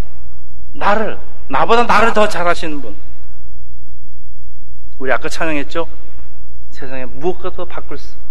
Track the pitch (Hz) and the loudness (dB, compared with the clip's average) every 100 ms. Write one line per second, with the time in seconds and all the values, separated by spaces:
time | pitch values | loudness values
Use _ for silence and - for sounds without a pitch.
0 | - - - - - - - - 190 214 | 0 0 0 0 0 0 0 0 0 0
1 | 202 - - - - 135 170 233 220 190 | 0 0 0 0 0 0 0 0 0 0
2 | 226 214 208 175 175 170 170 147 120 - | 0 0 0 0 -2 -2 -2 -2 0 0
3 | - - - - - - - - - - | 0 0 0 0 0 0 0 0 0 0
4 | - - - - - - - - - - | 0 0 0 0 0 0 0 0 0 0
5 | 131 117 156 - 165 147 135 170 160 - | 0 0 0 0 0 0 0 0 0 0
6 | - - - - - - - - 131 131 | 0 0 0 0 0 0 0 0 0 0
7 | 127 127 170 175 180 180 170 160 - 143 | 0 0 0 0 0 0 0 0 0 0
8 | - - - | 0 0 0